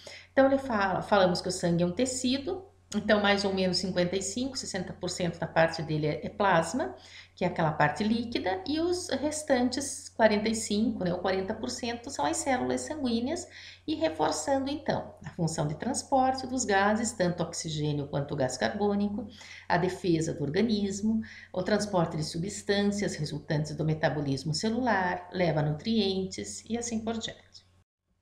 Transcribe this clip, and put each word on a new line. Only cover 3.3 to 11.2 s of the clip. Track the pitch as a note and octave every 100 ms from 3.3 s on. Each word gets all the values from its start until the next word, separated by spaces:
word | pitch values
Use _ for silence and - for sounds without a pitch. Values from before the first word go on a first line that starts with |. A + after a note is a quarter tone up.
| G3+ G3
ou |
menos | F#3+ F#3 F3+
cinquenta | F#3+ F3+ F3 G3
e |
cinco, | - A#3+ C4+ -
sessenta | - F#3+ F3
por | - F3
cento | - E3+ -
da | D#3+
parte | - E3 -
dele | D#3+ D3+ D3
é, | - G3+
é |
plasma, | - G3 E3+ - B3+ F#4+ - - - - -
que | F3+
é |
aquela | F3 D#3
parte | D3+ D3 -
líquida, | G#3 A#3 - - F4 F#3+ -
e | D#4
os | F4 F4+ -
restantes | B3+ D4+ D4+ - B3+ B3 C#4+ C4+ - -
quarenta | - A3 G#3 A3
e | A3
cinco, | - G#3 A#3+ A3
né, | F3+
ou |
quarenta | F3+